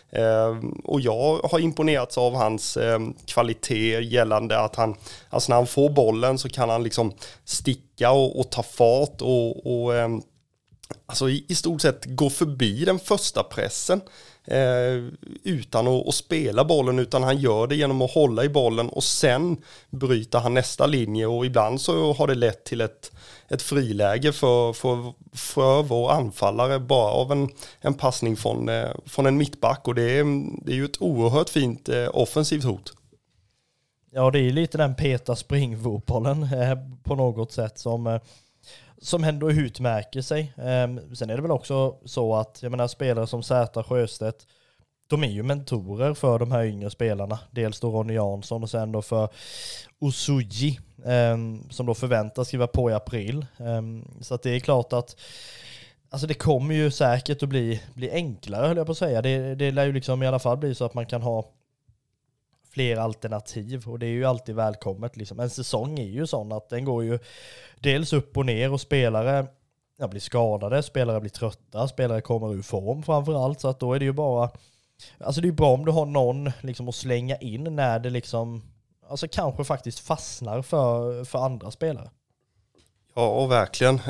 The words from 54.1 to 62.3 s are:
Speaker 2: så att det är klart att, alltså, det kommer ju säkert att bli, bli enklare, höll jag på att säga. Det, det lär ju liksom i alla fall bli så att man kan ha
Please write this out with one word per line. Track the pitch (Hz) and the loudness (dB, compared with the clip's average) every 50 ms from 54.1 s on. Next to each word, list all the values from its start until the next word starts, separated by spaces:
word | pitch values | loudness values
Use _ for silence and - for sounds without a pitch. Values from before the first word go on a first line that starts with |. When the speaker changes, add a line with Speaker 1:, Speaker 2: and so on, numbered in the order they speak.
| - - | -18 -16
Speaker 2:
så | 120 - 127 | -10 -8 -6
att | 120 - | -4 -2
det | 127 | -2
är | 120 123 | -2 -2
klart | - - 143 123 117 - 127 | 0 2 2 2 2 0 -2
att, | 123 120 - - - - - - - - - - - - - - - - - _ _ _ _ | -4 -4 -6 -10 -20 -20 -20 -20 -20 -20 -20 -20 -20 -20 -20 -20 -20 -20 -20 _ _ _ _
alltså, | - 139 147 | -8 0 2
det | 156 147 | 2 2
kommer | - - 160 147 123 135 151 156 | 4 4 4 4 4 2 2 2
ju | 156 151 147 | 4 4 2
säkert | 131 - 147 123 120 131 - - 147 139 143 | 4 4 4 4 4 2 0 -2 -2 -2 -2
att | 139 | 0
bli, | 135 131 117 113 113 110 - - - | 0 0 0 0 -2 -4 -6 -10 -12
bli | 123 127 - | -10 -8 -4
enklare, | - 170 175 143 107 - - 101 98 107 135 | -4 -4 -4 -4 -6 -10 -10 -6 -2 0 0
höll | 156 170 | 2 2
jag | 170 156 | 0 -2
på | 160 | -2
att | 160 | -2
säga. | - 185 156 123 110 | -2 0 0 2 2
Det, | 117 131 131 135 131 135 135 | 2 2 0 0 -2 -4 -2
det | 135 143 139 | -2 -2 0
lär | 135 143 139 | 2 2 2
ju | 143 139 | 2 0
liksom | 131 127 - 127 131 131 | 0 -2 -2 -2 0 0
i | |
alla | 131 131 123 | 0 0 0
fall | - 120 127 | 0 0 0
bli | 143 151 143 123 | 0 0 -2 -2
så | - 123 | -2 -4
att | 117 - | -4 -4
man | 120 117 | -6 -6
kan | - 123 120 | -4 -4 -4
ha | 117 123 117 110 110 - _ _ _ _ _ _ _ _ _ _ _ _ _ _ _ _ | -2 -2 -2 -2 -4 -6 _ _ _ _ _ _ _ _ _ _ _ _ _ _ _ _